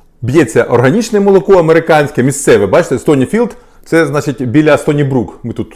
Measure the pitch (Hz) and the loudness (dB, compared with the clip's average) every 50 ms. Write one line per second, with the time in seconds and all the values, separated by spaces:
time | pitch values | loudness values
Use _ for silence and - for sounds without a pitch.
0 | _ _ _ _ - 117 127 170 143 - - 123 110 - 123 113 127 131 156 233 | _ _ _ _ -8 0 0 0 0 2 0 -2 0 2 0 0 2 2 0 0
1 | 220 - 208 202 196 196 196 190 - - 196 180 160 156 160 165 160 - 160 151 | -2 -2 -2 0 2 2 2 2 4 4 2 4 4 2 2 2 2 2 0 0
2 | 147 - - - 120 139 139 - - 156 127 104 101 92 123 165 170 - 139 117 | 0 0 -2 -2 -2 -2 -2 -2 2 2 2 2 2 2 0 0 0 0 -4 -4
3 | - - 151 135 123 123 - 220 240 - - - - _ _ _ _ - 160 165 | 0 0 0 0 0 -2 -2 -2 -2 -4 -6 -12 -20 _ _ _ _ -2 0 0
4 | 160 143 139 147 - 151 135 - 135 123 110 151 156 151 147 - - - 147 147 | 0 0 -2 -4 -6 -6 -6 -6 -6 -2 0 0 2 2 2 0 0 -2 -2 -2
5 | 143 135 135 127 104 - - - - 117 107 - 107 - - | -2 -2 -2 -4 -4 -4 -10 -14 -14 -12 -10 -10 -12 -12 -14